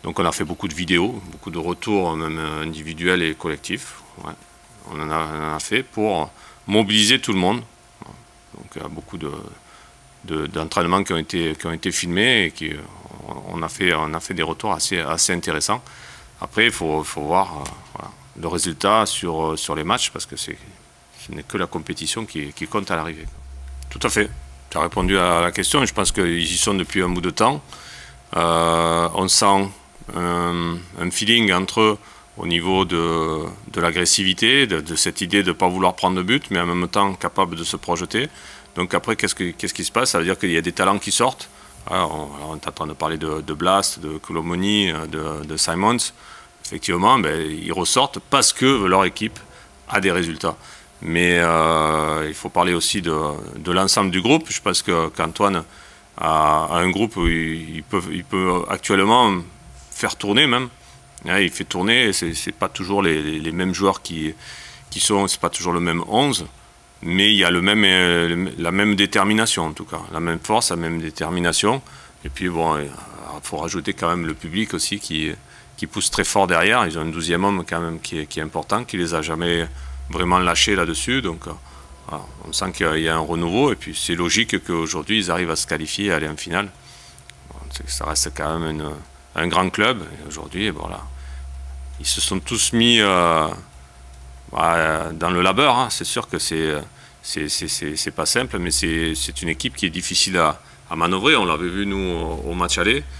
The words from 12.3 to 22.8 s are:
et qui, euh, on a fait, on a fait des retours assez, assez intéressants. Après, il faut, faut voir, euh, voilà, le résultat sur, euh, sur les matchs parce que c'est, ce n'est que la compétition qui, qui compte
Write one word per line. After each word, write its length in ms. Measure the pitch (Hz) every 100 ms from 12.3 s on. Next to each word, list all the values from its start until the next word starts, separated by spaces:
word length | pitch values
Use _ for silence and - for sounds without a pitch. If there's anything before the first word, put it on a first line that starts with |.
| 120
et 60 | 87
qui, 200 | - 78
euh, 80 | 76 - - - - - - -
on 140 | 85
a 60 | 82
fait, 240 | - 90
on 220 | 78 78
a 60 | 82
fait 120 | -
des 100 | 87
retours 300 | 80 80 110
assez, 260 | 82 - 90
assez 360 | 76 82 -
intéressants. 480 | 90 85 78 - 113 - - - - - -
Après, 240 | - -
il 80 | 117
faut, 320 | - 82 78
faut 160 | 76 -
voir, 380 | 73 90 92 78
euh, 120 | 69 - -
voilà, 160 | - - - - -
le 80 | 82
résultat 560 | 85 87 76 98 110
sur, 440 | 101 - 87 80 80
euh, 80 | 78
sur 160 | -
les 100 | 76
matchs 240 | 80 123 -
parce 140 | -
que 120 | - -
c'est, 200 | - - - - - - - -
ce 120 | -
n'est 100 | 78
que 160 | - 101
la 80 | 90
compétition 580 | 87 80 82 80 -
qui, 300 | 110 80 71
qui 120 | - 78
compte 240 | 107